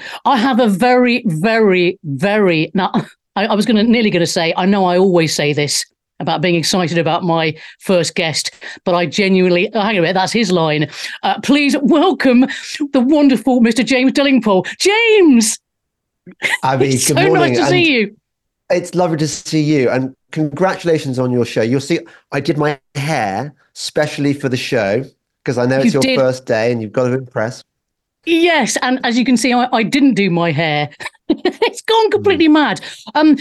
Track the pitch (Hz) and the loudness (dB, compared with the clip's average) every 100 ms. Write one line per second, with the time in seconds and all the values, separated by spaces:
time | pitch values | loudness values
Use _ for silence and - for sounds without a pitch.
0 | - - 233 269 254 240 240 190 247 254 | -8 -6 0 2 2 2 2 2 2 4
1 | 247 247 226 156 202 226 214 185 170 - | 2 0 -2 -2 0 2 2 4 0 -2
2 | 156 135 202 214 196 165 160 - 185 220 | -6 -4 0 2 2 0 0 -2 -2 -2
3 | - _ _ - 214 214 220 214 233 233 | -6 _ _ -4 -2 0 2 2 2 2
4 | 214 170 165 190 165 175 185 202 180 180 | 2 0 0 -2 -2 0 0 2 2 2
5 | 196 175 160 - 147 147 143 - - _ | 2 2 0 0 -2 -2 -2 -4 -8 _
6 | _ - 165 165 180 170 151 196 170 170 | _ -10 -6 -2 0 0 0 -2 0 -2
7 | 160 165 185 165 160 160 - - - 185 | 0 -2 0 0 -2 -6 -14 -10 -2 0
8 | 160 - 165 - - - - - - 175 | 0 -4 -4 -4 -8 -12 -18 -8 -2 0
9 | 170 - 190 190 185 175 214 220 202 208 | 0 -2 2 2 4 2 0 -2 -2 0
10 | 165 185 185 226 208 180 160 151 147 - | 0 0 0 0 0 0 0 0 -2 -6
11 | - - 208 202 - 285 285 277 285 320 | -14 -6 -4 -2 0 2 2 0 2 2
12 | 370 302 269 240 254 - - - 285 269 | 2 2 2 4 2 -2 -12 -8 -2 0
13 | 247 302 294 254 - 254 233 233 233 254 | 2 4 4 2 2 2 2 2 0 2
14 | 262 294 277 262 214 190 180 - 359 427 | 2 2 2 2 2 0 0 -2 0 2
15 | 466 427 339 240 220 - _ _ _ _ | 4 4 6 4 2 -4 _ _ _ _
16 | _ _ - - - - 131 135 139 127 | _ _ -20 -10 -6 -4 -2 0 0 0
17 | - 151 - - - - - 359 330 254 | 0 2 2 2 2 0 2 2 2 0
18 | 208 - _ _ _ _ - 180 175 170 | -2 -8 _ _ _ _ -4 -4 -2 -2
19 | 180 160 156 - - 156 147 151 120 123 | 0 0 -4 -6 -4 -2 0 2 2 0
20 | 131 - _ - 151 143 185 190 170 160 | -4 -8 _ -6 -4 -2 -2 -2 -2 -2
21 | 143 123 127 123 117 - 117 135 - 170 | -2 -4 -2 0 -2 -2 0 -2 -2 -4
22 | - - _ 143 151 151 147 143 _ 143 | -6 -20 _ -6 -4 -2 -2 -4 _ -8
23 | 143 151 104 98 143 - _ - - - | -4 -2 -4 -4 -8 -14 _ -14 -6 -4
24 | 151 - 143 143 135 123 - 127 98 110 | -4 -2 -2 -2 -4 -4 -2 -2 0 -2
25 | 135 _ _ _ - 120 123 135 123 139 | -4 _ _ _ -6 -2 0 2 2 2
26 | 131 131 131 127 - 113 117 120 110 101 | 0 0 0 -2 -4 -2 0 -2 -4 -2
27 | 127 127 127 120 110 123 - _ _ _ | -2 -2 -6 -6 -6 -8 -18 _ _ _
28 | _ _ - 330 349 320 220 - 254 262 | _ _ -2 0 2 2 0 -2 -2 -2
29 | 254 233 247 240 262 240 240 233 208 294 | -2 0 0 0 0 0 0 0 0 2
30 | 277 202 196 170 170 147 165 147 147 - | 2 2 0 0 0 0 0 -2 -4 -8
31 | - - - - 370 - 480 - - 440 | -18 -8 -6 -4 -4 -2 -4 -4 -2 0
32 | 440 415 403 330 320 302 269 190 - - | 2 0 0 2 4 4 2 -2 -10 -18
33 | - 294 311 285 | -6 0 2 2